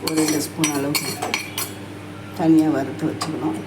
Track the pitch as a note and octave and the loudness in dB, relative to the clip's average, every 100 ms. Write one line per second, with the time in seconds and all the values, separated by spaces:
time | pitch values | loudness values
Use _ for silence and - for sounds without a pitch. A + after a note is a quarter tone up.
0 | - D#3 D#3 D3+ C#3+ - D#3 C#3+ C#3 D3 | 0 2 2 2 -2 0 2 2 0 -2
1 | - - - - - - - - - - | -4 -4 -2 -4 -4 -6 -6 -8 -12 -12
2 | - - - - E3 D#3+ D#3 C3+ C3+ - | -12 -12 -12 0 6 6 6 2 0 -2
3 | D#3+ - D#3+ D3 D3+ - | -2 -2 -4 -2 -2 -2